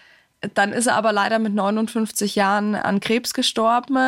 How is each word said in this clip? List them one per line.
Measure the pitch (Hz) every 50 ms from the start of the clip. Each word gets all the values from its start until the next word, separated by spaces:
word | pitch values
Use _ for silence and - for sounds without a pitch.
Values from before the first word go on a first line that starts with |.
| - - - _ _ _ _ - - 208
dann | - 214 202 208 -
ist | 240 226
er | 247 -
aber | - 220 220
leider | 208 202 196 208 226 220
mit | 220 214 202
neunundfünfzig | 208 190 202 214 220 226 220 - 226 220 208 - - 208 202 -
Jahren | 208 196 190 202 208 208 214 208
an | - - - 196 202
Krebs | - - 220 247 240 -
gestorben. | - 262 254 - - 226 220 226 233 240 240 - 269 262 262